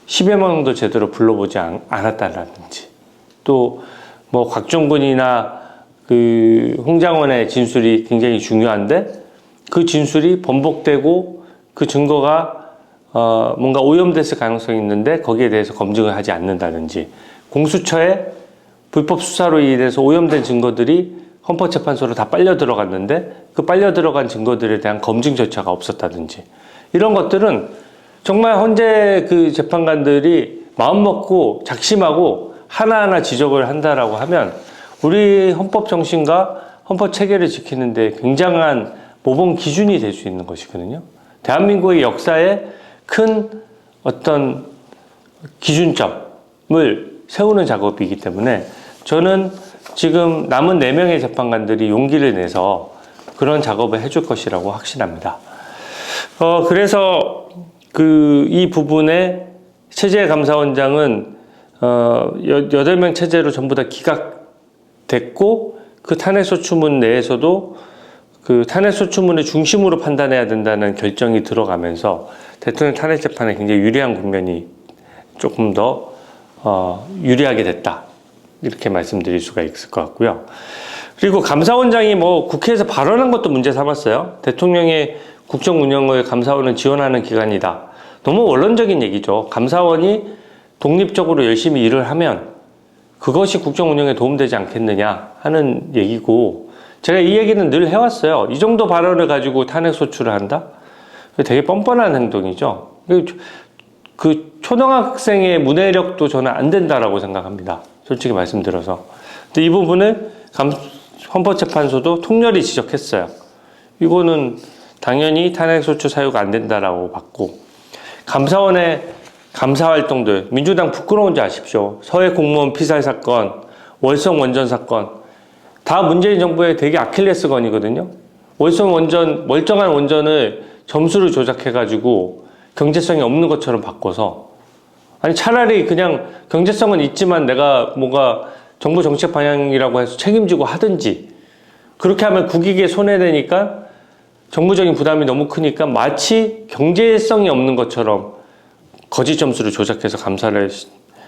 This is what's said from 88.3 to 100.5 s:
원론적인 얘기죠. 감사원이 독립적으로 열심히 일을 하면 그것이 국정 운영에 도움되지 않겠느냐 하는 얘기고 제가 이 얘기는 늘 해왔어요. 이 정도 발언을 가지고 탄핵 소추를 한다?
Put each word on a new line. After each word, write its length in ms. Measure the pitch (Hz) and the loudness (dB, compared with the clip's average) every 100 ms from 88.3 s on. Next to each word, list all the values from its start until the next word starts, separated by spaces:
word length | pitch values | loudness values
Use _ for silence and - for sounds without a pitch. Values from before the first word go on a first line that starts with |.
| 185 | 2
원론적인 580 | 220 131 190 233 220 170 | 2 4 2 2 2 0
얘기죠. 460 | 107 98 101 104 107 | -2 -2 -2 -2 -2
감사원이 760 | 117 123 175 175 160 180 214 208 - - - _ - | -4 0 2 2 2 2 0 -4 -16 -20 -20 _ -4
독립적으로 640 | 143 170 196 - 165 165 | 0 2 0 0 0 2
열심히 400 | 120 113 - 143 | 2 2 0 2
일을 240 | 113 131 127 | 2 2 0
하면 400 | 151 160 95 - - _ _ _ _ _ _ | -2 -2 -2 -8 -20 _ _ _ _ _ _
그것이 400 | - 143 196 190 | -2 0 2 0
국정 320 | 151 139 170 | -2 0 0
운영에 240 | 147 143 | 2 0
도움되지 420 | 120 123 143 131 113 | 0 0 0 0 -2
않겠느냐 760 | 95 113 113 101 104 95 - - | -4 -4 -2 0 0 -2 -8 -8
하는 500 | 151 156 139 120 - | -2 0 0 -2 -4
얘기고 760 | 131 98 113 113 113 107 - - - - - | -2 0 -2 2 2 2 -2 -14 -20 -20 -8
제가 160 | - 185 | 0 2
이 180 | 170 208 | 4 4
얘기는 340 | 214 202 165 | 2 2 2
늘 180 | 143 170 | 2 2
해왔어요. 600 | 202 240 - 156 151 107 | 2 0 0 0 2 0
이 80 | 135 | 0
정도 280 | 214 226 202 | 2 2 2
발언을 400 | 170 175 175 165 | 2 2 2 2
가지고 400 | 139 131 131 127 | 0 0 -2 -2
탄핵 280 | 160 165 | -2 -2
소추를 380 | 160 143 - 117 | -2 -4 -4 -2
한다? 340 | 101 98 | -2 -2